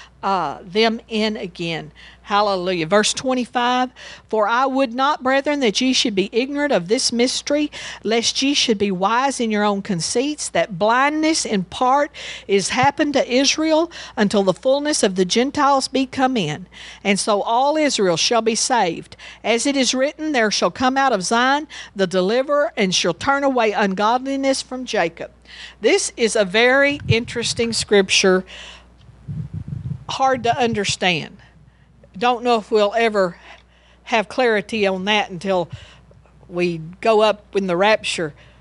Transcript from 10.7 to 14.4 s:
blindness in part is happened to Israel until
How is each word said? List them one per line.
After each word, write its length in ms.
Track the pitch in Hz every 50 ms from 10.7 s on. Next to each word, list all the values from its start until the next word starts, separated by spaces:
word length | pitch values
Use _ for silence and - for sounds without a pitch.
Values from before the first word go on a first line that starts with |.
| 196 160
blindness 680 | 208 220 233 254 277 294 302 311 311 311 320 - -
in 200 | - 214 196 170
part 480 | - - - 254 247 269 285 294 320 - - - - - - -
is 220 | - 196 196 175 -
happened 460 | - 247 262 285 277 - 311 294 -
to 160 | 262 190 -
Israel 600 | 240 262 277 269 - 311 311 320 311 311 330 330 - - - - -
until 280 | - 208 196 - 202